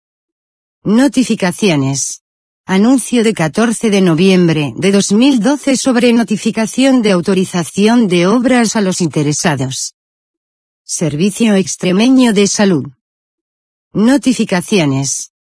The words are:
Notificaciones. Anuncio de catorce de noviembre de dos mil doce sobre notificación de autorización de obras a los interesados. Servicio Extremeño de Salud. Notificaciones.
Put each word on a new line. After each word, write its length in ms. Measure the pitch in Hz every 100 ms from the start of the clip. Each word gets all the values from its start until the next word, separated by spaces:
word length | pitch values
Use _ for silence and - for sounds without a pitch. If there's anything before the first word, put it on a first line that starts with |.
| _ _ _ _ _ _ _ _
Notificaciones. 1400 | 165 220 269 - 240 220 180 - 208 151 135 139 - - _ _ _ _
Anuncio 580 | - 190 220 262 - 247
de 120 | 220
catorce 560 | 175 160 170 233 220 226
de 100 | 196
noviembre 720 | 185 156 190 185 175 156 143 -
de 140 | 190
dos 200 | 196 -
mil 260 | 202 269 269
doce 380 | 208 294 - 262
sobre 340 | 269 240 240
notificación 880 | 233 233 214 - - 220 - 269 262
de 80 | 214
autorización 1000 | 185 170 190 185 175 160 - 208 240 214
de 180 | 175 175
obras 500 | 240 247 247 220 226
a 40 |
los 220 | 190 175
interesados. 920 | 170 156 147 147 180 139 131 131 - - _ _ _ _ _ _ _ _
Servicio 720 | - - 160 147 202 - 226
Extremeño 800 | 196 190 - 180 180 240 262 247
de 140 | 202 202
Salud. 400 | - 202 160 127 - _ _ _ _ _ _ _ _ _
Notificaciones. 1400 | 170 220 277 - 226 226 180 - 208 147 135 135 - - _